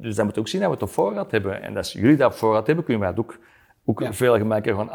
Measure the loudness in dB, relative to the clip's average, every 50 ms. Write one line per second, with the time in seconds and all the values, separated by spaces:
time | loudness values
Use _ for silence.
0 | -8 -4 -2 0 -2 0 0 -2 -4 -2 -2 -2 0 0 0 -2 -4 -4 0 0
1 | 0 0 0 -4 -4 -2 -2 -2 -2 -2 -6 -6 -10 -8 -6 -6 -6 -6 -4 2
2 | 4 6 6 6 4 2 2 2 0 2 2 2 2 2 0 0 0 -2 -2 0
3 | 0 -2 -2 -4 -6 -6 -10 -18 _ _ _ _ _ _ _ _ _ -4 -2 -2
4 | -4 -6 -2 2 4 4 4 4 4 2 0 0 0 0 -2 -2 -4 -2